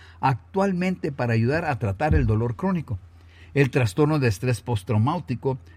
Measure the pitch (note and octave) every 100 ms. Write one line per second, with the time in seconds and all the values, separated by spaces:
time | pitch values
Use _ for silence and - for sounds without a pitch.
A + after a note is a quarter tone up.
0 | - - C3 C3 - F#3+ G3+ F3+ F#3 F3+
1 | E3 C#3 A#2+ A2+ A#2 D#3 E3 B2+ G#2 G2
2 | F3+ D#3 A#2 A2 A#2+ A#2 F#3 F3+ - G#2
3 | - - - - - C#3 C#3 C#3+ A#2+ -
4 | D3+ D#3 B2+ G2 B2+ A#2+ - A2+ - G#2+
5 | A#2+ E3+ - B2+ C3+ C3+ -